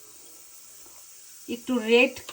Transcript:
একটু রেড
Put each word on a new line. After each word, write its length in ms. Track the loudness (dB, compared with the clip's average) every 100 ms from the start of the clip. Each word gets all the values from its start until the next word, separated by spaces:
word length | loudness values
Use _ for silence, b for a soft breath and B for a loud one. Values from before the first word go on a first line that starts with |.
| -20 -20 -20 -20 -20 -20 -20 -20 -20 -20 -20 -20 -20 -18 -12 -10
একটু 180 | -4 -4 4
রেড 220 | 4 4 0 -4